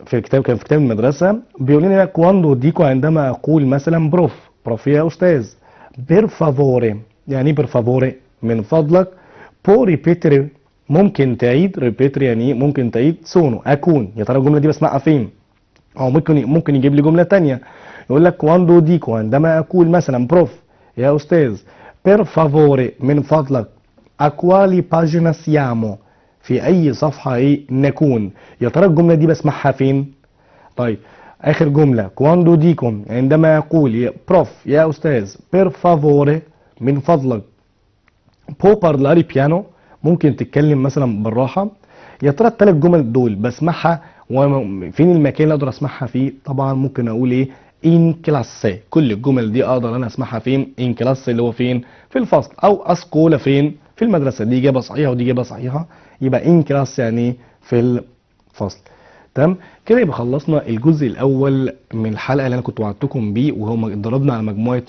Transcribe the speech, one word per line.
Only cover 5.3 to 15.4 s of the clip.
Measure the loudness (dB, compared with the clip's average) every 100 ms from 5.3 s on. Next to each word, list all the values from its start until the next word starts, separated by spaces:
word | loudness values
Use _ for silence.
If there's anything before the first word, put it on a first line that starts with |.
| 0 -2 _ _ _ -20 -16 0
بير | 2 2
فافوري، | 0 -2 2 2 2 0 -4 -12 _ -8
يعني | -2 0
إيه | 0
بير | 0
فافوري؟ | 0 0 0 0 -4 _ _
من | -4 -4
فضلك، | 0 0 2 2 0 -6 _ -20 -20 _ 2
بو | 4
ريبيتري، | 4 0 0 0 2 2 0 _ _ _ -2
ممكن | 2 2 2 -2 0
تعيد، | 0 2 0 -2
ريبيتري | -4 0 -2 0 -2
يعني | 0 -2
إيه؟ |
ممكن | 0 -2 -2 -2
تعيد، | 0 0 -2
سونو، | -2 0 0 -2 -2
أكون. | -2 2 0 0 -8
يا |
ترى | -2 0
الجملة | 2 2
دي | 2
بسمعها | 0 -2 0
فين؟ | 0 0 -2 _